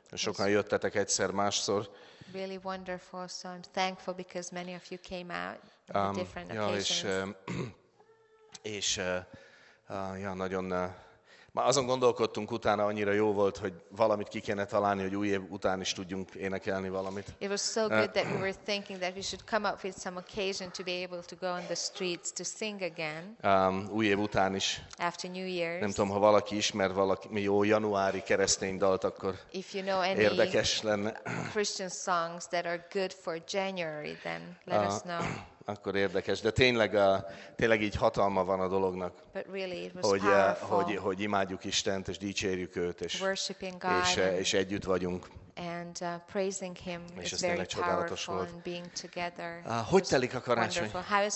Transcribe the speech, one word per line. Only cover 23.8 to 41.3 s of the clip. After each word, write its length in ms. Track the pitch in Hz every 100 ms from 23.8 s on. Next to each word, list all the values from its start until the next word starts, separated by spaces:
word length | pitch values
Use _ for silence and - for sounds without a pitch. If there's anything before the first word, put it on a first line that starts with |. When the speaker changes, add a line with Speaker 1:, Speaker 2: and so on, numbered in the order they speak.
| 101
Speaker 1:
új 140 | 104 107
év 140 | 98
után 360 | 104 104 95 95
is. 260 | - - - -
Speaker 2:
after 320 | 175 - 185
New 160 | 185 185
Year's. 320 | 180 165 170
Speaker 1:
Nem 100 | 196
tudom, 180 | 98 101
ha 100 | 101
valaki 360 | 104 104 101 104
ismer 380 | 104 104 95
valaki 480 | 92 95 92 101 107
jó 220 | 101 101
januári 580 | 104 107 107 98 98 95
keresztény 560 | - 101 95 - 95 95
dalt, 260 | 98 95
akkor 320 | 98 - 98 95 -
Speaker 2:
If 220 | 190 185
you 100 | 196
know 160 | 190 190
any 200 | 180 190
Speaker 1:
érdekes 600 | 104 139 202 113 107 -
lenne. 300 | 110 104 104 - - - -
Speaker 2:
Christian 380 | 214 208 - 185
songs 580 | - - 175 165 175 -
that 180 | 175 170
are 220 | 170 170
good 220 | 202 190
for 280 | - - 165 170
January, 680 | 196 190 185 165 151 151 165
then 340 | 165 165 170 180
let 140 | - 104
Speaker 1:
Ah, 140 | 101 101
Speaker 2:
us 60 |
know. 180 | 180 170 -
Speaker 1:
<clears throat> 240 | - - - -
akkor 300 | 107 101 98
érdekes, 440 | 98 92 101 98
de 120 | 110
tényleg, 440 | 107 127 117 104 104
ah, 280 | 98 95 - - - -
tényleg 260 | 117 110
így 140 | 107 -
hatalma 480 | 117 117 101 98
van 160 | 92 95
a 80 | 92
dolognak, 460 | 95 95 90 90 - -
Speaker 2:
But 120 | 196 -
really, 320 | 190 185 175
it 80 | 180 180
was 100 | 107
Speaker 1:
hogy, 140 | 98
eh, 60 | 101
Speaker 2:
powerful. 580 | 101 98 - 104 104
Speaker 1:
hogy, 120 | 98 98
hogy 220 | 98 95
imádjuk 420 | 104